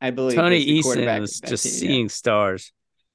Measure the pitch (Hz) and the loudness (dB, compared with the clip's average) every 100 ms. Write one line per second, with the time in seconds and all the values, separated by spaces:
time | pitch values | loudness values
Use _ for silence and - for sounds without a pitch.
0 | 131 123 131 123 175 175 143 156 135 123 | -6 -2 0 2 4 4 4 2 2 0
1 | 120 107 104 - - 123 - - - 131 | 0 -2 -4 -8 -6 -4 -4 -4 0 0
2 | 107 - 120 104 98 95 - _ _ _ | -2 -2 0 2 0 -2 -10 _ _ _
3 | _ | _